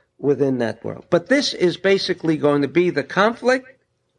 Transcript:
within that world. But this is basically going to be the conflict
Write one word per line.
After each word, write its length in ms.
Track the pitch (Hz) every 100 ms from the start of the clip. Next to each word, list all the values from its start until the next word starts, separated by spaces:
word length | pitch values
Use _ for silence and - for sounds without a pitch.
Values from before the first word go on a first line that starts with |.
| _ -
within 400 | 135 135 139 127
that 260 | 113 107
world. 220 | 107 - -
But 180 | - -
this 260 | 277 -
is 240 | - 180 -
basically 600 | 190 196 - 165 160 156
going 240 | 147 143
to 40 | 139
be 220 | 156 175
the 140 | 143
conflict 640 | 131 185 214 233 240 254 - _ _ _ _